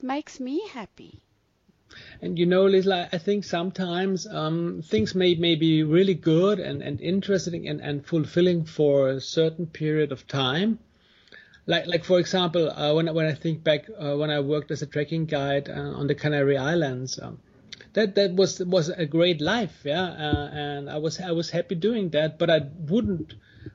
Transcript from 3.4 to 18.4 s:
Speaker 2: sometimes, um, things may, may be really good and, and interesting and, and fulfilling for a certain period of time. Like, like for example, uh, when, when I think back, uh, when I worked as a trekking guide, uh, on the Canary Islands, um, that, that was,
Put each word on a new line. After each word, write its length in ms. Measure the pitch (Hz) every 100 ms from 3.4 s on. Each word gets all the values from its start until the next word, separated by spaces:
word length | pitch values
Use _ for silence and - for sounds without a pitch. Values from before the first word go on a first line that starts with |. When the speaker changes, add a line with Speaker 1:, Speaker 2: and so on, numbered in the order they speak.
Speaker 2:
sometimes, 840 | - 170 180 185 185 175 190 190 -
um, 560 | 156 156 165 170 180
things 320 | 160 214 214
may, 220 | 185 180 170
may 180 | 170
be 300 | 156 160 156
really 320 | 156 165 196 175
good 440 | 165 160 190 202
and, 220 | 143 143
and 180 | 131 143
interesting 680 | 165 196 190 196 175 165 156
and, 120 | 151
and 240 | 147 143
fulfilling 640 | - 165 151 170 180 175 160
for 440 | - 147 139 135
a 100 | 135
certain 460 | - - 160 160 160
period 440 | - 156 156 147
of 140 | 131 -
time. 520 | 139 127 151 214 220 _ _ _ _ _ - - _ -
Like, 180 | 165 160
like 180 | 170
for 140 | - 180
example, 520 | 165 185 180 175 156
uh, 240 | - 147 156
when, 180 | 165
when 140 | 160 156
I 80 | 143
think 280 | 165 160
back, 240 | 160 151 180 -
uh, 160 | 147 143
when 160 | 151
I 80 | 147
worked 320 | 139 151 -
as 100 | 147
a 60 | 143
trekking 400 | 147 151 165 156
guide, 420 | 147 139 139 139
uh, 40 |
on 340 | 143 143 135 143
the 80 | 143
Canary 420 | 151 147 139 139
Islands, 600 | 135 175 143 127 127 -
um, 160 | 120 117 _ _ - - -
that, 220 | - 214 196
that 180 | 202
was, 260 | 180